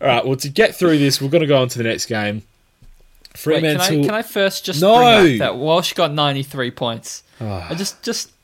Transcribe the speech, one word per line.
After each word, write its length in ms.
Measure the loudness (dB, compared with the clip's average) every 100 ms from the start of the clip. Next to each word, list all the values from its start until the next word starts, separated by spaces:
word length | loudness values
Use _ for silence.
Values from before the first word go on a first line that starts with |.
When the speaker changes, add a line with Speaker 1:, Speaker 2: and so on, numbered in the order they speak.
Speaker 1:
All 80 | 0
right, 160 | 0 0
well, 100 | -4
to 120 | -2
get 260 | 0 0
through 220 | 2 2 2
this, 240 | 2 0
we're 80 | 0
gonna 180 | 0 2
go 140 | 2
on 80 | 2
to 80 | -2
the 80 |
next 220 | -4 -4 -4
game. 300 | -4 -4 -6 -12 _ _ _ -20 -20 _ _ -20 -8 -2
Speaker 2:
Wait, 140 | 0
can 160 | 0 0
I, 60 |
Speaker 1:
Fremantle 200 | 0 0 0
Speaker 2:
can 80 |
I 80 | -2
first 420 | -4 -2 -2 -2
just 160 | -6 0
Speaker 1:
No! 140 | 4 6 6 6
Speaker 2:
bring 140 | 6
up 40 | 4
that 160 | -2 -2
Walsh 360 | 0 0 0
got 220 | -2 -2
ninety-three 560 | 0 -2 -2 -6 -6 -8
points? 500 | -6 -6 -6 -12 -18 _ -12
Speaker 1:
Ah. 260 | -8 -8 -8
Speaker 2:
I 60 |
just, 260 | -8 -8 -8
just, 260 | -8 -8 -10 _